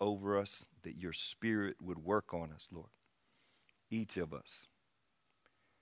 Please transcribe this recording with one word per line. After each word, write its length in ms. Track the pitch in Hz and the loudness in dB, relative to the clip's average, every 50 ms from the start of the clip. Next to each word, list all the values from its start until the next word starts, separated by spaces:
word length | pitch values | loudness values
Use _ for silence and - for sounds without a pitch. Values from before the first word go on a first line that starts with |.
over 380 | 98 104 104 98 98 101 101 101 | 2 2 2 2 2 4 4 4
us, 260 | 101 - - - - _ - - | 4 2 -4 -6 -8 _ -20 -12
that 140 | - 85 - | -10 -10 -6
your 160 | 85 90 85 | -4 -4 -4
spirit 640 | 80 - - - - - 110 113 110 104 101 95 - - | -2 -2 -2 -4 -4 0 2 2 4 4 2 0 -2 -4
would 160 | 80 92 85 80 | -4 -6 -6 -4
work 340 | 78 90 107 104 - - | 2 4 4 4 4 2
on 200 | 90 85 82 78 | -2 -2 -2 -4
us, 160 | 76 76 - - | -8 -12 -14 -12
Lord, 200 | 85 82 76 - _ _ _ _ _ _ _ _ _ _ _ _ _ _ _ _ _ _ _ - | -12 -12 -12 -14 _ _ _ _ _ _ _ _ _ _ _ _ _ _ _ _ _ _ _ -2
each 260 | 113 113 107 - - | -2 -2 -2 0 0
of 160 | 92 85 76 | -2 -2 -2
us, 360 | 73 - - - - - - _ _ _ _ _ _ _ _ _ _ _ _ _ _ _ _ - _ _ _ _ _ _ | -4 -8 -8 -10 -12 -12 -12 _ _ _ _ _ _ _ _ _ _ _ _ _ _ _ _ -20 _ _ _ _ _ _